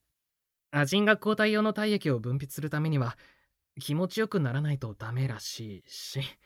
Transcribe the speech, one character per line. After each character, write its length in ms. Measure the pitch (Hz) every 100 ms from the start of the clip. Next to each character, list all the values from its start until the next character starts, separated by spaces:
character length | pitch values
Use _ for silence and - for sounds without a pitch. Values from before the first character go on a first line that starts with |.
| _ _ _ _ _ _ _
ア 160 | 147 143
ジ 120 | 196
ン 60 |
が 140 | 208 214
抗 180 | 208 214
体 160 | 214
用 100 | 214
の 120 | 214
体 180 | 214 214
液 180 | 208 156
を 80 | 123
分 200 | 120 135
泌 100 | 139
す 120 | -
る 100 | 151
た 100 | 151
め 80 | 160
に 100 | 147
は、 200 | 120 - - _ _ _ _ -
気 160 | 135
持 140 | 151 180
ち 120 | -
よ 80 | 220
く 120 | 196
な 120 | 135
ら 100 | 127
な 100 | 151
い 60 | 143
と 160 | 117
ダ 180 | 104 110
メ 160 | 123 131
ら 120 | 123
し 440 | - - 110 95 -
い 40 |
し。 320 | - - 135 135 -